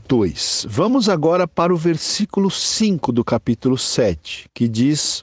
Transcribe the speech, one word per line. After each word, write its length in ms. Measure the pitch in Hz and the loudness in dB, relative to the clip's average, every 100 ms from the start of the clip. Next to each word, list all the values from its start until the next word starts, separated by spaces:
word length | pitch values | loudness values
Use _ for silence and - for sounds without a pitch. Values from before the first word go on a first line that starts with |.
| - | 0
dois. 580 | 127 95 73 - - - | 2 2 -2 -4 -4 -4
Vamos 360 | 107 208 262 208 | 0 2 2 2
agora 400 | 170 160 180 175 | 2 2 2 0
para 260 | - 175 | 0 2
o 40 | 175 | 2
versículo 760 | 170 165 - - 208 202 196 | 0 -2 -4 -4 -2 0 0
cinco 640 | - - - 220 170 - | -2 -4 0 0 0 0
do 100 | 120 | 0
capítulo 540 | - 113 - 117 131 127 | 0 0 -2 -2 0 0
sete, 720 | - - 107 82 - - - | -2 0 0 0 -8 -16 -12
que 120 | - 117 | -4 -2
diz 540 | 110 135 151 - - | 2 2 0 -2 -6